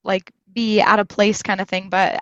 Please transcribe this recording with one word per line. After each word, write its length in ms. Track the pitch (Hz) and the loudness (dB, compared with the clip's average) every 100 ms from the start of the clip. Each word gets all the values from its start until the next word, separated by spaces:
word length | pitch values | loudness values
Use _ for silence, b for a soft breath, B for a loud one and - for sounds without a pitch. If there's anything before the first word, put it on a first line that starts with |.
like, 280 | 196 190 - _ _ | -4 -4 -6 _ _
be 280 | 233 226 208 | -6 0 2
out 180 | - 214 | 4 2
of 80 | 196 | 0
place," 360 | - 208 208 | 0 0 0
kind 180 | - 190 | -4 -6
of 80 | 196 | -4
thing. 220 | 185 190 | -8 -4
But 280 | 185 185 - | 0 0 -2